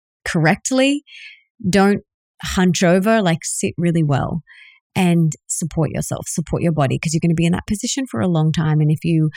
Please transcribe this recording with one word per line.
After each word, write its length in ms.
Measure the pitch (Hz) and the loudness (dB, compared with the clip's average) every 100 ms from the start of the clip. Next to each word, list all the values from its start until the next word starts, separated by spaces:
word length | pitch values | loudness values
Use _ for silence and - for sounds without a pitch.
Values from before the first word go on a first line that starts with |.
| _ _ | _ _
correctly. 800 | - 170 156 202 - 262 269 285 - - - - _ _ 196 | -6 0 2 0 0 2 2 0 -8 -20 -20 -20 _ _ 0
Don't 340 | 196 196 202 - _ _ _ | 4 4 2 -4 _ _ _
hunch 400 | - - 185 160 | -6 0 2 2
over, 400 | 175 185 202 226 | 2 4 2 2
like, 220 | 180 165 | 2 -2
sit 300 | - - 196 - | -4 -6 -6 -2
really 240 | 170 165 | 0 2
well 380 | 147 135 - 156 - - - _ _ | 2 0 -2 -6 -10 -20 -20 _ _
and 400 | - 180 170 160 - - | 0 2 4 2 -2 -8
support 440 | - 156 165 151 | -8 -4 -2 -2
yourself, 360 | - - - - | -4 -6 -8 -6
support 360 | - 151 - | -8 -4 -2
your 100 | 170 | 0
body, 260 | 151 131 131 | 0 0 -2
'cause 140 | 165 | -2
you're 80 | 160 | -2
gonna 140 | 170 | 0
be 120 | 165 170 | 0 0
in 60 | |
that 140 | 180 - | -2 -4
position 400 | 214 240 - 262 | -6 -4 -6 -6
for 140 | 233 | -4
a 80 | 190 | 0
long 240 | 160 156 | 2 0
time. 280 | 156 156 151 | 0 0 2
And 100 | 151 | 2
if 140 | 156 | 0
you 260 | 170 160 156 | 0 0 0